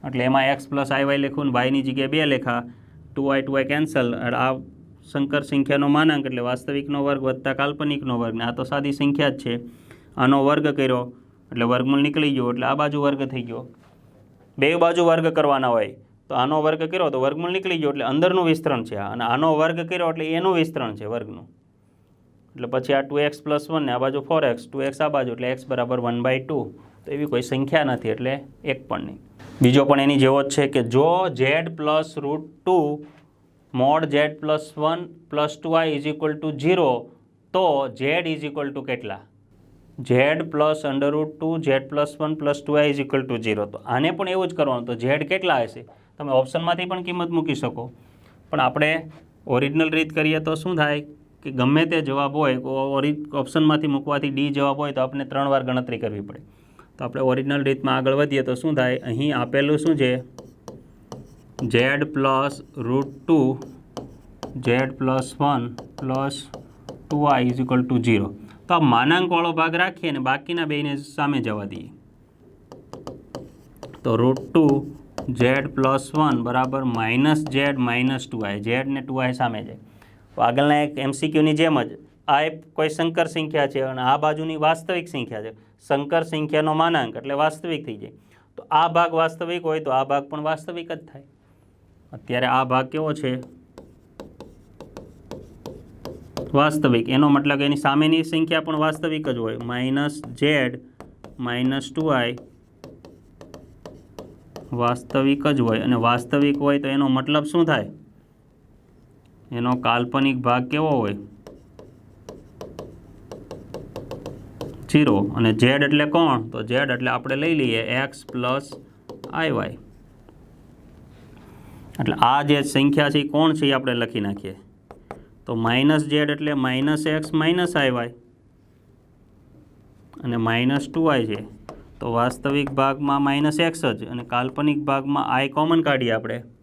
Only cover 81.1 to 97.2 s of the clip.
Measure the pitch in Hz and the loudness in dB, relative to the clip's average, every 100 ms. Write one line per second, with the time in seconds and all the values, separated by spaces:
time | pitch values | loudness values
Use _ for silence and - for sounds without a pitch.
81.1 | 135 160 156 156 151 165 147 117 - - | -2 0 4 4 4 4 2 0 -8 -20
82.1 | _ - 143 156 160 - - 156 156 165 | _ 0 2 2 -4 -12 -2 -2 0 -2
83.1 | 165 160 165 156 156 139 139 131 131 127 | 0 -2 -2 -2 0 0 0 -4 -2 2
84.1 | 143 151 156 160 160 151 165 165 180 170 | 2 2 0 -4 0 0 0 -2 -4 -4
85.1 | 147 113 110 110 107 _ _ - 139 143 | -8 -6 -8 -10 -14 _ _ -2 0 2
86.1 | 165 160 160 151 151 156 156 165 160 120 | 0 0 -4 0 0 2 2 2 2 -2
87.1 | 117 131 139 156 151 175 156 - 104 107 | -6 -6 0 0 0 -6 -6 -6 -12 -14
88.1 | 110 _ _ _ - - 156 165 165 170 | -20 _ _ _ -20 0 2 4 4 2
89.1 | 160 160 165 170 175 170 156 151 131 135 | 2 0 -2 -6 -4 -2 -2 0 0 2
90.1 | 143 139 151 151 156 160 170 170 160 160 | -2 -2 -6 -4 -4 -6 -12 -10 -12 -12
91.1 | 139 139 _ _ _ _ _ _ _ _ | -20 -20 _ _ _ _ _ _ _ _
92.1 | 131 - 120 123 127 131 127 127 156 156 | -20 -4 0 2 2 2 0 0 -4 -4
93.1 | 151 135 127 127 - - - - - _ | -2 -4 -4 -8 -20 -20 -20 -20 -20 _
94.1 | _ - - - - - - - - - | _ -20 -20 -20 -20 -20 -20 -16 -16 -18
95.1 | - - - - - - - - - - | -20 -18 -16 -16 -16 -16 -14 -20 -14 -14
96.1 | - - - - 143 151 151 147 120 113 | -14 -12 -10 -2 2 2 2 2 2 2
97.1 | 131 | 2